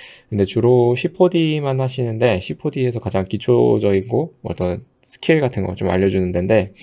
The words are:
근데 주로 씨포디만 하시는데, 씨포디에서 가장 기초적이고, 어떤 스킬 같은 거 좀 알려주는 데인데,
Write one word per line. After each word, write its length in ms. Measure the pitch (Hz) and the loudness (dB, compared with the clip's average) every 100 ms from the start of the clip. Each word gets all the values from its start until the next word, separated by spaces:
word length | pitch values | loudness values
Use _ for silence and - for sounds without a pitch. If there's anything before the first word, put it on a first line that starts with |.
| - - _ | -20 -20 _
근데 160 | 104 95 | -2 0
주로 500 | - 120 123 120 123 | 2 4 4 4 0
씨포디만 840 | 170 165 180 170 160 151 143 131 | -4 2 2 2 0 -2 -2 -2
하시는데, 600 | 131 127 120 110 123 95 | -4 -4 -6 0 2 0
씨포디에서 600 | - - 156 143 127 117 | -4 -6 -6 -2 -2 -2
가장 260 | 104 95 95 | -4 -4 -4
기초적이고, 1120 | 104 - 120 120 113 104 98 98 120 165 _ | -4 2 4 4 2 2 0 0 -4 -4 _
어떤 420 | - 165 180 - - _ | -10 -4 -4 -4 -10 _
스킬 380 | _ - - 160 | _ -12 0 0
같은 240 | 135 110 95 | 0 -2 -6
거 100 | 92 | -4
좀 140 | 95 | -2
알려주는 420 | 92 95 95 92 | 2 2 2 0
데인데, 420 | 90 92 110 98 - | -2 2 2 0 -8